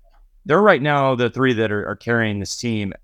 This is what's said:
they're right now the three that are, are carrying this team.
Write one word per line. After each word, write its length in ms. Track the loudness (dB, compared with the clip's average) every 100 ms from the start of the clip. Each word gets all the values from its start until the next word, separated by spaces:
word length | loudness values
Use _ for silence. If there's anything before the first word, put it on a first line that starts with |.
| _ _ _ _ 0
they're 160 | 2
right 200 | 4 4
now 320 | 2 0 2
the 160 | 0 -2
three 220 | 0 0
that 180 | 2 0
are, 140 | -2 -4
are 80 | -6
carrying 440 | -2 0 0 -2
this 160 | -6 -6
team. 380 | -4 -4 -4 -8